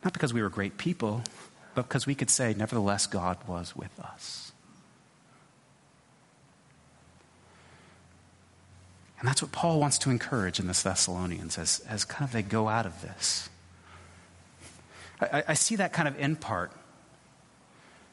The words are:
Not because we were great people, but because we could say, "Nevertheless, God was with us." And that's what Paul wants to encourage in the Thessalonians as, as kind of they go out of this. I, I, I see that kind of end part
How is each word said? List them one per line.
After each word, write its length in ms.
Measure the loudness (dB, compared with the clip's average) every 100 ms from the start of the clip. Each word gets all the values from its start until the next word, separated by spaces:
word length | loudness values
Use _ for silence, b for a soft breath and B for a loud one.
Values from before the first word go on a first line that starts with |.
Not 80 | 0
because 200 | 0 0
we 80 | 2
were 100 | 0
great 280 | 0 -4 -2
people, 460 | -4 0 0 0 -4 B B B B
but 140 | -4 0
because 180 | -2 0
we 80 |
could 160 | -2 2
say, 240 | 2 2 2
"Nevertheless, 520 | 0 2 2 2 0
God 300 | 0 0 -2 -4
was 260 | -6 -6
with 240 | -10 -12 -12
us." 540 | -16 -14 -12 -12 -14 -18 -20 -20 -20 -20 -20 _ _ -20 -20 _ _ _ _ _ _ -20 _ _ -20 -20 -20 -20 -20 -20 -20 -20 -20 -20 B B B B B B B -20 -20 -20 -20 -20 -20 -20 -20 -20 -20 -2
And 80 | 0
that's 160 | 2
what 80 | -2
Paul 300 | 0 4 6
wants 180 | 4 4
to 120 | 4
encourage 500 | 2 2 2 2 0
in 80 | 0
the 120 | 2
Thessalonians 800 | 2 2 2 0 -2 -4 -6 -4
as, 220 | 0 -2 -2
as 160 | -4
kind 180 | -4 -2
of 80 | -2
they 120 | -2
go 260 | 0 2 2
out 180 | 2 0
of 160 | -6
this. 460 | -14 -4 -2 -2 -4 -16 -20 -20 -20 -20 -20 -20 -20 -20 -20 -20 B B B B B B
I, 180 | 0 0
I, 60 | 2
I 60 |
see 220 | 2 2 2
that 180 | 0
kind 120 | 2 0
of 120 | 2
end 200 | 0 0
part 300 | -2 -2 -2 -8 -20 -20 -20 -20 -20 -20 -20 -20 -20 B B B B